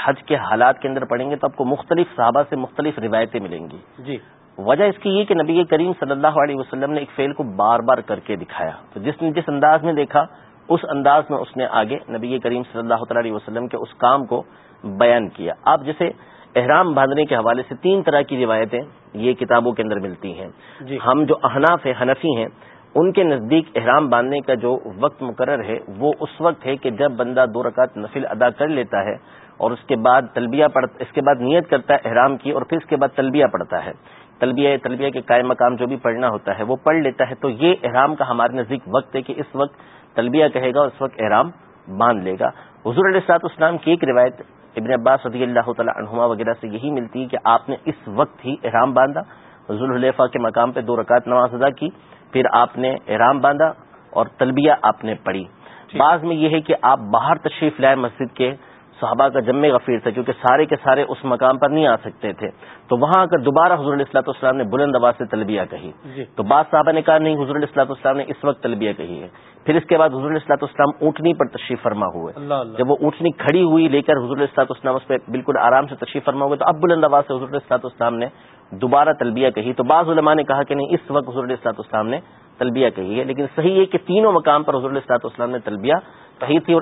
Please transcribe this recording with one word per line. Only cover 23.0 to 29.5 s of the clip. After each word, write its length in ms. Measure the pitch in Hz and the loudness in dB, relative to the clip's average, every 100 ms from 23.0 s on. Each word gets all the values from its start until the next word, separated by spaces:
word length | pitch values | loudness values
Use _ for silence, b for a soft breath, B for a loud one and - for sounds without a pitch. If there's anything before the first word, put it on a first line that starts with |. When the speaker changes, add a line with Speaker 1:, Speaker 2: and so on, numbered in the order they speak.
| 175 | 2
Speaker 1:
کے 120 | 190 | 2
نزدیک 420 | 175 135 110 156 156 - | 2 0 0 0 0 -2
احرام 340 | 117 135 147 | 2 2 4
باندھنے 300 | 120 123 143 | 2 0 -2
کا 140 | 135 | -2
جو 260 | 127 120 127 113 98 | -2 -2 -4 -6 -4
وقت 220 | 143 - | -4 -2
مقرر 420 | 131 110 127 143 | -8 -4 -2 -2
ہے 140 | 101 113 - | -4 -8 -8
وہ 260 | 98 143 - | -4 -4 -2
اس 220 | 151 - | -6 -2
وقت 240 | 165 151 131 | -2 -2 -4
ہے 100 | 135 | -4
کہ 140 | 131 | -4
جب 220 | 113 143 | -2 -2
بندہ 340 | 120 123 127 127 | 0 -2 0 0
دو 100 | 113 | 0
رکعت 340 | 123 117 127 - | -4 0 -2 -2
نفل 280 | 104 143 - | -10 -8 -6
ادا 200 | 110 123 | 0 0
کر 180 | - 151 | 0 -2
لیتا 380 | 147 113 101 98 | -2 -2 -2 -2
ہے 80 | - B B B | -6 B B B